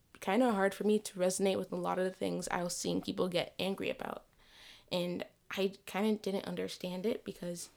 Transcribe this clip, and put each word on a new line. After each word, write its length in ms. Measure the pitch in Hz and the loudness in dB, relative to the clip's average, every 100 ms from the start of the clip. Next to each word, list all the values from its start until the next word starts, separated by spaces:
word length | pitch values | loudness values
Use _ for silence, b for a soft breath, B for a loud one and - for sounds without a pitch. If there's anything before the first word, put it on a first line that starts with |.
| _ - | _ -8
kinda 320 | - 202 254 | 0 4 4
hard 200 | 202 196 | 6 2
for 120 | 196 202 | 2 4
me 140 | 214 | 4
to 200 | - 185 | 2 0
resonate 380 | 180 185 196 190 | 2 4 2 2
with 120 | 185 | 0
a 20 | 180 | -2
lot 240 | 175 180 | 0 0
of 60 | 185 | 0
the 60 | |
things 360 | 190 190 175 180 | 0 -2 -2 -2
I 140 | 185 | -2
was 140 | 175 - | -2 -2
seeing 240 | 180 175 | 0 0
people 260 | - 190 185 | 0 0 0
get 260 | 175 - - | 0 -2 -2
angry 300 | 190 196 - | -2 -2 -2
about. 340 | - - - - _ B B B B B | -4 -6 -8 -12 _ B B B B B
And 360 | 180 175 175 - _ - | -2 0 -2 -6 _ -8
I 220 | - 196 196 - | 0 0 -2 -6
kinda 300 | 190 214 208 | 0 2 2
didn't 240 | - 190 - | 0 -2 -2
understand 600 | 180 190 - 180 180 202 | -4 -4 -4 -6 -2 -2
it 200 | - - | -2 -6
because 420 | - 175 175 - | -8 -6 -6 -10